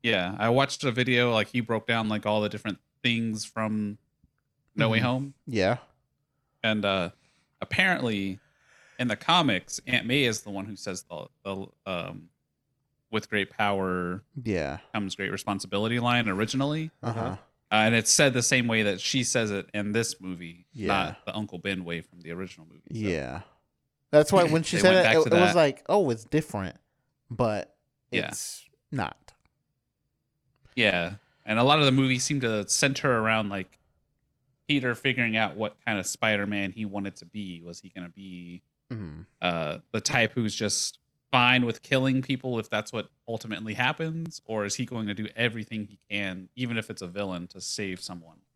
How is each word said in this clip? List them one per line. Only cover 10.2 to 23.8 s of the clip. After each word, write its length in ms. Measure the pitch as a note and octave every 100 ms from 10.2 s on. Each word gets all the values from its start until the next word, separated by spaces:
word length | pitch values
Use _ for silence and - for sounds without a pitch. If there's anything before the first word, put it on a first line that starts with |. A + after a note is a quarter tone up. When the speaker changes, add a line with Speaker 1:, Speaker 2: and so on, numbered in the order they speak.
| B2+
Speaker 1:
is 160 | A2
the 80 | -
one 160 | G2 F#2+
who 100 | G2+
says 280 | - F#2
the, 240 | - E2 - _ G2
the, 220 | G2 F#2+ _ -
um, 420 | F#2 F2+ F#2 E2+ _ _ _ _ _ _ _ _
"With 200 | A2 -
great 200 | G#2+ F#2+
power 720 | - G#2 G2 F#2+ F2+ F2 F#2 - -
Speaker 2:
Yeah. 360 | A#2 F#2 D2 D2+ -
Speaker 1:
comes 220 | A2 G2 -
great 160 | G2
responsibility" 680 | G2 - G2 F#2+ G2+ A2 A#2+
line 260 | A#2+ B2 A2
originally. 640 | F#2+ A2 C3 C#3 D#3 D#3+ _
Speaker 2:
Uh-huh. 180 | A#2 A2+
Speaker 3:
Uh-huh. 140 | A#2 F#2 _ _ _
Speaker 1:
Uh, 40 | G#2+
and 200 | A2 A#2
it's 160 | A2
said 220 | - D3
the 100 | B2
same 240 | A#2+ C3 A#2+
way 160 | A2+
that 160 | G#2 F#2+
she 240 | - C3+
says 260 | A#2+ B2 A2
it 200 | G2+ F2
in 200 | G#2 G#2
this 260 | A2 A2+ -
movie, 460 | F#2 F2 E2+ F2 _
Speaker 2:
Yeah. 140 | B2+ F#2+
Speaker 1:
not 380 | G2 F2 - -
the 80 |
Uncle 240 | G#2+ G#2 F2+
Ben 280 | G2 F#2+ E2+
way 160 | E2+
from 180 | D#2+ F2
the 120 | E2
original 360 | E2+ F#2 - D#2+
movie, 140 | E2 -
so. 180 | A2+ G#2
Speaker 2:
Yeah. 320 | E2 B1+ C#2 - _ _ _